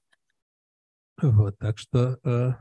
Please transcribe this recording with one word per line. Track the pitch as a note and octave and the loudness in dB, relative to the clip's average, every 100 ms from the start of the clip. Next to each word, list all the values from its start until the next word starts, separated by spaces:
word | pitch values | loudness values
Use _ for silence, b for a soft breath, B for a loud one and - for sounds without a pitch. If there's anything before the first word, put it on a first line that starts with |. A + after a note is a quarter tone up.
| _ _ _ _ _ _ _ _ _ _ _ - | _ _ _ _ _ _ _ _ _ _ _ -4
Вот, | D3+ G#2+ G2 - | 2 2 2 -2
так | G#2+ - | -6 -6
что, | - B2 B2+ C3 | -2 0 0 -2
э, | - A#2+ B2+ B2 | -4 -2 -2 -4